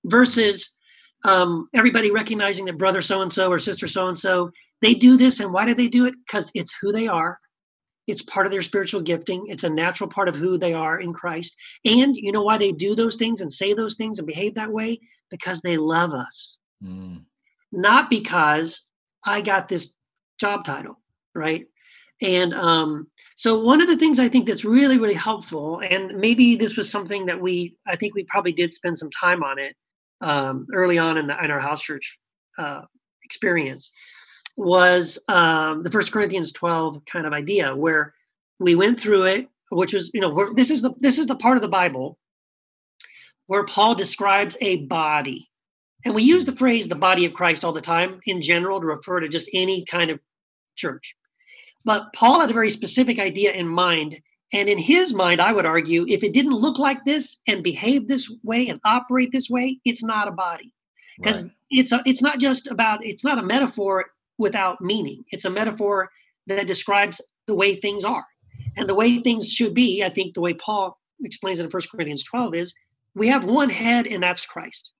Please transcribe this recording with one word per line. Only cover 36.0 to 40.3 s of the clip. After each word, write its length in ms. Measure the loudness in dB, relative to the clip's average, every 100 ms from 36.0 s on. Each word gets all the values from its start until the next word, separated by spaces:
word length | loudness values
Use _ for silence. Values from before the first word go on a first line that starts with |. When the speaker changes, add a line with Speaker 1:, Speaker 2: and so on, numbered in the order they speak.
| 0
Speaker 1:
Corinthians 380 | 0 -2 -2 -6
twelve 520 | -6 -2 -2 -4 -8
kind 220 | -10 -8 -6
of 80 |
idea, 420 | -6 -2 -2 0 -2
where 380 | 0 0 -2 _ _ _ _ _
we 160 | 4
went 240 | 6 4 2
through 260 | 4 4
it, 240 | 4 0 -4 _ _
which 220 | -2 0
was, 180 | -2 -4
you 60 | -2
know, 80 | -2